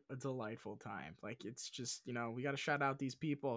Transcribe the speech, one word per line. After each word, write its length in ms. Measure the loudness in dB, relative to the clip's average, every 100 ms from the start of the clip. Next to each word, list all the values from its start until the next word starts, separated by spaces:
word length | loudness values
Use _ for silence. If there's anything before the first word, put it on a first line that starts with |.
| -6
a 60 | -4
delightful 600 | -2 0 -2 -4 -6 -8
time. 380 | -6 -6 -6 -8
Like, 240 | -8 -6 -6
it's 240 | -6 -8
just, 320 | -4 -4 -4
you 80 | -2
know, 180 | -2 0
we 120 | 0
gotta 160 | 0 2
shout 240 | 4 6
out 160 | 4 4
these 160 | 0
people, 380 | 0 2 2 2